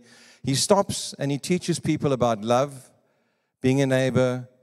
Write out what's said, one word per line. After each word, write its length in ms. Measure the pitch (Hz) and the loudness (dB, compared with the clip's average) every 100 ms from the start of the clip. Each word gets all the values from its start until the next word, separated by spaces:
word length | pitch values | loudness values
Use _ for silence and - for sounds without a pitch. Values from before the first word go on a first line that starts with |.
| - - - - | -12 -20 -20 -12
he 100 | 135 | -4
stops 580 | 135 - 196 202 - - - | -2 2 2 2 -4 -10 -8
and 120 | 139 | -6
he 80 | 143 | -4
teaches 420 | - 180 - 165 | -2 -4 -2 -4
people 320 | - 156 151 | -2 -2 0
about 300 | 131 120 113 | 0 0 0
love, 480 | 107 120 143 135 - _ _ _ _ _ _ _ | 0 0 0 -6 -20 _ _ _ _ _ _ _
being 200 | 131 135 | 0 2
a 60 | 139 | 2
neighbor, 640 | 131 131 123 127 127 123 _ | 2 2 2 2 0 -8 _